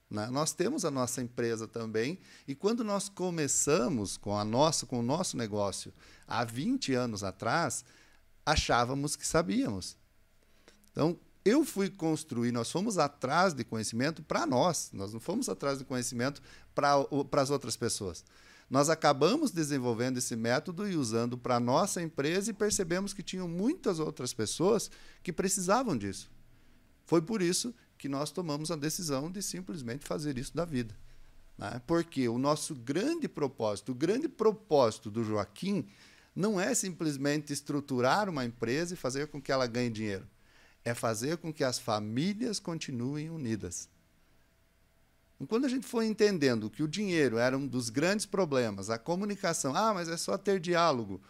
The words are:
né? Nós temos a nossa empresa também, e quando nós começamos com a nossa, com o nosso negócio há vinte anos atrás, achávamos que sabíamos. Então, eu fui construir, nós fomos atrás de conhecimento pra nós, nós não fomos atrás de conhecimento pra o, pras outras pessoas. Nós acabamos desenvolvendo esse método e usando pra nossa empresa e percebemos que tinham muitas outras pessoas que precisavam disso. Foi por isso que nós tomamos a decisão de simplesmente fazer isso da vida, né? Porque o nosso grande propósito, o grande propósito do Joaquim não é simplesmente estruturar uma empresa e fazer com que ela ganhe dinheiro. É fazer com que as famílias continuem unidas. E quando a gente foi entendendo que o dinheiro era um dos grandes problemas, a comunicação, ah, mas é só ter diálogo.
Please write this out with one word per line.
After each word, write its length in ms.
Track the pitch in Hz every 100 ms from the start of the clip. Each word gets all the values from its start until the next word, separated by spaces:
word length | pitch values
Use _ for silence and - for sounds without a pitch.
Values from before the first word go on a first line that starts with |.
| _
né? 200 | 104 107
Nós 220 | 131 156
temos 320 | - 185 302
a 60 | 180
nossa 300 | 139 123 -
empresa 460 | 120 123 120 113 110
também, 520 | 117 113 110 120 185 - - -
e 80 |
quando 300 | 139 196 233
nós 240 | 220 202 -
começamos 1080 | - 180 170 143 - - 156 233 135 98 -
com 220 | - 104
a 60 |
nossa, 420 | 104 117 156 151 120
com 140 | 123
o 20 |
nosso 340 | 117 151 180 139
negócio 560 | 113 104 101 92 - - - - -
há 160 | 110
vinte 500 | 120 113 180 262 -
anos 280 | 127 123 104
atrás, 600 | 98 - 107 147 165 - - - - - - - -
achávamos 680 | 156 - 127 120 139 143 -
que 100 | -
sabíamos. 680 | 160 170 208 269 98 - - _ _ _ _ _ - - - _
Então, 260 | - 151 170 - _
eu 200 | - 262
fui 260 | 294 - 196
construir, 600 | 196 160 156 - 113 120
nós 180 | 120 143
fomos 260 | 165 214 190
atrás 560 | 147 - 127 156 190
de 100 | 143
conhecimento 580 | 117 113 107 113 135 165
pra 240 | 160 294 339
nós, 420 | 123 165 160 -
nós 200 | 110 98
não 80 | 113
fomos 280 | - 196 262
atrás 280 | 190 143 139
de 60 |
conhecimento 560 | 135 127 120 120 123 143 - - -
pra 220 | - 143 143
o, 260 | - 143
pras 260 | 143 143 135
outras 260 | 139 123 -
pessoas. 480 | 117 - 98 82 - - - - -
Nós 200 | 131 147
acabamos 640 | 160 156 135 151 269 294
desenvolvendo 680 | 170 151 143 123 113 127 127
esse 160 | -
método 540 | 117 113 127 170 170 208
e 80 | 175
usando 420 | 123 113 120 123
pra 220 | 123 123
nossa 420 | 120 139 190 -
empresa 480 | 165 - 147 175 208
e 40 |
percebemos 580 | 208 208 196 180 180 196
que 80 | -
tinham 240 | 180 185 180
muitas 520 | 170 214 370 - 170
outras 320 | 156 156 123
pessoas 560 | - 107 - 170 214 - - - -
que 100 | -
precisavam 640 | 170 190 202 175 214 262 135
disso. 320 | 98 92 - - - - - - _ _
Foi 180 | - 165
por 180 | 160 220
isso 320 | 175 185 - - _ _
que 120 | 139
nós 240 | 139 151
tomamos 400 | - 139 147 156
a 40 | 170
decisão 540 | 147 - 170 135 151
de 100 | 185
simplesmente 640 | 190 175 185 190 120 123
fazer 320 | - 175 147 131
isso 160 | 139
da 100 | 143
vida, 320 | 170 135 113 104 - - - - - -
né? 240 | 101 120 -
Porque 420 | 170 165 - 123
o 100 | 117
nosso 360 | 139 151 -
grande 540 | 143 120 139 247 339 240
propósito, 640 | - 143 - 110 101 -
o 20 |
grande 340 | 127 160 226 320
propósito 840 | - 220 214 - 147 120 104 -
do 100 | 104
Joaquim 640 | 107 104 101 - 180 202 - - - - _
não 260 | - 196 202
é 140 | 202
simplesmente 800 | 233 190 160 160 143 139 147 151
estruturar 760 | 143 - 147 139 127 123 170 208
uma 160 | 156
empresa 500 | 123 117 113 135 170
e 20 | 180
fazer 320 | 135 135 151
com 120 | 147
que 120 | 135
ela 140 | 135 123
ganhe 220 | 113 123
dinheiro. 360 | 110 110 95 - - - - - _
É 80 | -
fazer 440 | 120 120 110 127 165
com 140 | 165
que 100 | 151
as 140 | 135 120
famílias 800 | - 107 107 113 175 208 247 196
continuem 720 | - 165 - 127 123 147 156
unidas. 580 | 165 127 110 92 - - _ _ _ _ _ _ _ _ _ _ _ _ _ _ _
E 80 | 139
quando 200 | 220 277
a 20 |
gente 180 | 254 208
foi 200 | 226 226
entendendo 640 | 214 208 190 139 117 107
que 120 | -
o 60 | 156
dinheiro 480 | 160 208 170 139 110
era 200 | 123 135
um 80 | 139
dos 240 | 123 117
grandes 340 | 113 160 214
problemas, 640 | - 190 180 135 117 98 95
a 100 | 113
comunicação, 760 | - 175 208 202 180 160 139 143
ah, 160 | 220
mas 160 | 196 170
é 80 | 165
só 220 | - 196
ter 200 | 202 196
diálogo. 640 | 170 170 170 135 107 95 -